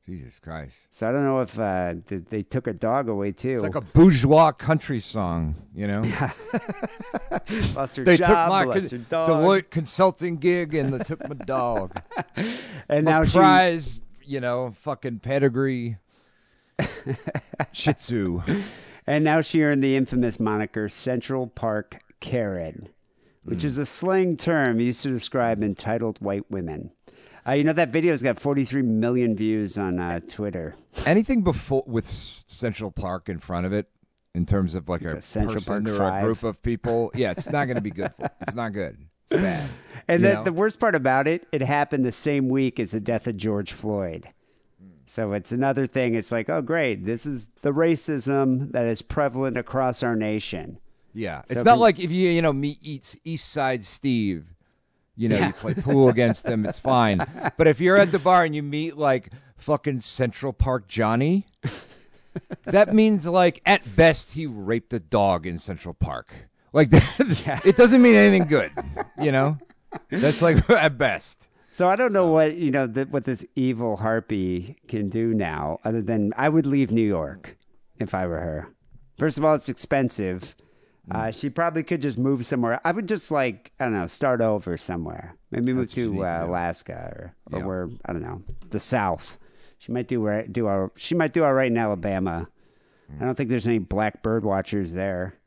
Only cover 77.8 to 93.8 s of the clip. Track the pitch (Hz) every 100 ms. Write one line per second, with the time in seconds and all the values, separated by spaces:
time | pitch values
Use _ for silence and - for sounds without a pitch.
77.8 | _ _ 104 95 92 80 82 76 76 _
78.8 | _ - - _ 156 143 156 151 - 123
79.8 | - 139 123 - 95 92 90 - _ _
80.8 | _ _ - 110 110 110 143 - 170 160
81.8 | 156 170 139 113 131 139 120 131 117 117
82.8 | 165 175 190 214 - 151 131 98 - _
83.8 | 131 107 90 - 143 127 113 104 90 85
84.8 | - 87 80 82 87 - _ - 120 127
85.8 | 120 - 117 98 92 85 85 87 87 82
86.8 | - 82 82 - 87 - - 98 92 92
87.8 | 90 120 - 85 80 87 - - - 104
88.8 | - 127 101 85 - - - _ - _
89.8 | - 120 120 127 107 104 113 104 110 98
90.8 | 95 - - 170 156 170 151 131 131 117
91.8 | 110 101 90 95 92 85 90 _ _ _
92.8 | _ _ _ 73 123 131 131 123 110 113